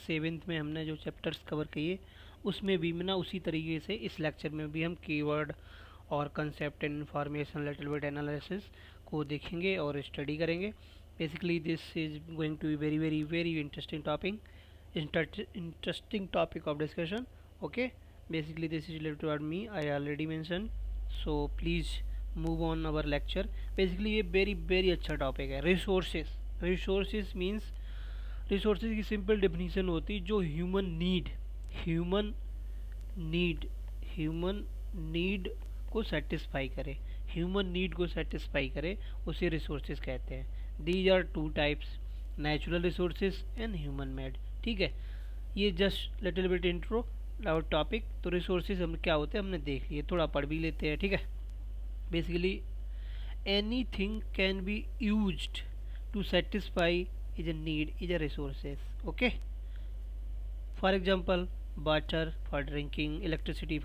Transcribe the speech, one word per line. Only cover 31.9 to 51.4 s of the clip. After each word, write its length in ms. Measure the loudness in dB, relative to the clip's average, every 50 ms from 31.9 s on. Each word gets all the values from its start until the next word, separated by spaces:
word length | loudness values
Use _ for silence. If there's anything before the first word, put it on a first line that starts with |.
| 2 2 2 2 2 2 2 0 -2 -4 -6 -6 -6 -6 -4 -6 -6 -6 -6 -6 -6 -6 -6 -6 -4 -4
नीड, 500 | -2 2 4 4 4 4 2 0 -2 -4 -4 -6 -6 -6 -6 -6 -6 -4 -2
ह्यूमन 500 | -2 0 0 0 0 0 0 0 -2 -4 -6 -6 -6 -6 -4 -4 -4 -2 0
नीड 420 | 0 2 2 2 2 0 -2 -4 -4 -6 -6 -6 -6 -6 -4 -2
को 100 | -2 0
सेटिस्फाई 640 | 0 0 0 0 0 0 -2 -2 -2 -2 -2 0 0 0 -2 -2
करे, 200 | -4 -4 -4 -4 -4 -4 -4 -4 -4 -2 0
ह्यूमन 380 | 0 0 2 2 2 2 2
नीड 220 | 2 0 0 0 2
को 120 | 0 0
सेटिस्फाई 600 | 0 0 -2 -2 -2 -2 -4 -2 0 2 2 2 2
करे, 300 | 0 -2 -2 -2 -2 -2 -4 -6 -6 -4 -2 -2
उसे 200 | 0 2 2 2
रिसोर्सेज 520 | 2 0 -2 -2 -4 -4 -2 -4 -4 -4
कहते 340 | -4 -4 -4 -4 -4 -4 -4
हैं। 240 | -4 -4 -4 -6 -6 -6 -6 -6 -2 0
These 280 | 2 4 6 8 8 8
are 80 | 8 6 4 0
two 140 | 0 0 0 2 4
types, 340 | 4 4 2 0 -2 -6 -6 -6 -6 -6 -6 -6 -6 -6 -4 0
natural 520 | 2 2 2 2 2 2 2 2 2 2
resources 560 | 2 2 2 0 2 2 0 0 0 -2 -4 -6 -4 -4
and 260 | -2 -2 -2 -2 -2
human 320 | -2 -2 -2 -2 -2 -2 -2
made। 200 | -4 -4 -4 -4 -6 -6 -4 -2 0
ठीक 160 | 0 2 2
है, 140 | 2 2 0 -2 -6 -6 -6 -6 -6 -6 -6 -6 -6 -2 2
ये 160 | 4 4 4
just 500 | 6 6 4 4 4 2 -2 -4 -2 -2 0 0
little 260 | 2 4 4 4 4
bit 200 | 4 4 2 2
intro 340 | 2 0 0 2 0 0 0 -4 -6 -6 -6 -6 -2 0 2
our 120 | 2 2 4 4
topic। 300 | 4 2 4 4 0 0 -2 -2 -4 -4
तो 80 | 0 2
रिसोर्सेज 500 | 2 2 2 2 2 2 2 2 2 2
हम 140 | 2 0 0 0
क्या 120 | 4 4 4
होते 240 | 4 4 2 0 0
हैं 60 | 0
हमने 140 | 0 0 0
देख 320 | 0 0 -2 -2 -2 -2
लिए, 120 | -2 -2 0 2
थोड़ा 140 | 2 4 4 4
पढ़ 140 | 4 2 2
भी 120 | 2 2 0
लेते 300 | 0 0 0 0 2 2
हैं। 80 | 2 2
ठीक 140 | 2 2
है, 80 | 2 2 0 -2 -6 -6